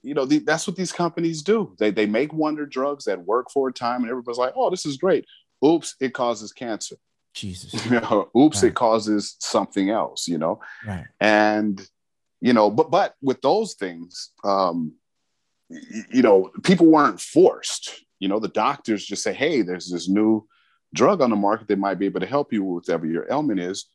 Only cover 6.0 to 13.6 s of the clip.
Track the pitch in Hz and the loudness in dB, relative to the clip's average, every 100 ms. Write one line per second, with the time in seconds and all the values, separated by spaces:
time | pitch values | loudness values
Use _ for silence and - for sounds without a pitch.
6 | 131 - 120 110 107 - 120 104 - 85 | -6 -2 -4 -4 -10 -12 -8 -8 -10 -16
7 | _ _ _ - 104 90 - 117 110 120 | _ _ _ -12 -12 -12 -10 -8 0 0
8 | - 107 - 117 151 107 117 - 117 110 | 2 0 2 4 4 6 0 2 2 2
9 | 107 104 - - - - 101 - - 113 | 2 -2 -2 -10 -2 -2 0 -2 0 0
10 | - - - 82 80 - - - 110 90 | -4 -6 -6 -2 -2 -4 -10 -16 -12 -12
11 | - _ 104 107 107 107 107 98 98 _ | -12 _ 2 4 4 2 -2 -4 -12 _
12 | _ _ _ _ 120 117 107 107 - 175 | _ _ _ _ 2 4 4 4 2 2
13 | 185 _ 135 123 135 196 | 0 _ -4 0 0 0